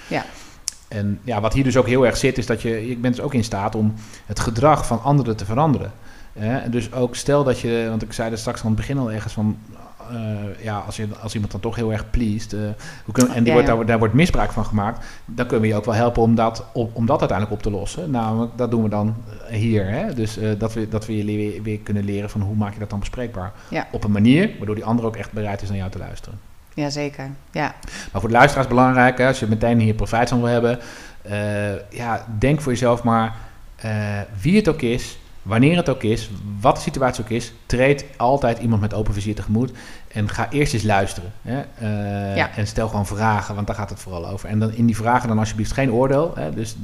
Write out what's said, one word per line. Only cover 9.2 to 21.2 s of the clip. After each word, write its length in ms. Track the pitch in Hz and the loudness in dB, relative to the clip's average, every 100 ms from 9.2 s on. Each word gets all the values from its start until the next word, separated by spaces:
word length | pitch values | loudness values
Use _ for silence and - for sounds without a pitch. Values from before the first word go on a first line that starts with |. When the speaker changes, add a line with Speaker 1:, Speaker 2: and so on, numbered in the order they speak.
| - | -6
Speaker 2:
van, 240 | - 107 107 - - - - - | -2 -2 -2 -8 -18 -18 -18 -12
eh, 520 | 120 110 104 104 98 | -8 -6 -6 -6 -8
ja, 140 | 107 104 98 | -8 -6 -6
als 100 | - | -6
je, 120 | 107 104 | -8 -8
als 120 | 110 | -8
iemand 180 | 113 101 | -4 -4
dan 100 | 104 | -4
toch 140 | 117 113 | -6 -2
heel 160 | 110 | -2
erg 180 | 107 - | -2 -2
pleased, 440 | - 113 107 110 | 0 0 -2 -4
eh, 60 | 101 104 107 - - - | -6 -6 -6 -12 -14 -4
hoe 80 | |
kun-, 140 | 107 127 | 2 2
en 100 | 123 | 4
die 80 | 117 | 4
Speaker 1:
Ja, 60 | |
Speaker 2:
wordt, 140 | 123 120 | 6 6
Speaker 1:
ja. 80 | 113 | 4
Speaker 2:
daar, 100 | 113 | 4
daar 140 | 117 | 4
wordt 140 | 113 | 4
misbruik 380 | 123 175 - 104 | 6 6 4 2
van 140 | - 104 | 0 0
gemaakt, 400 | 104 101 120 - - - | 0 0 -4 -10 -14 -10
dan 200 | 117 123 | -4 0
kunnen 160 | 120 | 2
we 60 | 107 | 2
je 80 | 107 | 2
ook 60 | 107 | 0
wel 80 | |
helpen 280 | 107 120 120 | 2 4 4
om 140 | 113 113 | 6 6
dat 300 | 113 113 - | 4 0 -6
op, 220 | - 113 117 | -4 -4 0
om 100 | 117 | 2
dat 140 | 151 | 2
uiteindelijk 380 | 131 95 107 104 | 2 0 -2 -2
op 40 | 110 | -2
te 60 | 98 | -2
lossen. 340 | 92 - 175 | -4 -6 -4
Namelijk, 460 | 123 113 113 117 117 | -2 0 0 -2 -2
dat 140 | 120 | 0
doen 120 | 117 | 2
we 60 | 110 | 2
dan, 260 | 104 107 110 - - - | 2 0 -2 -8 -14 -8
eh, 80 | 110 | -2
hier, 300 | 113 107 95 | 2 2 2
hè? 240 | 113 214 | -2 -2
Dus, 240 | 131 107 104 | -2 -2 -2
eh, 120 | 107 104 | -2 0
dat 160 | 110 | -2
we, 140 | 113 107 | -2 -2
dat 160 | 107 107 | -4 -2
we 120 | |
je 60 | 107 | -2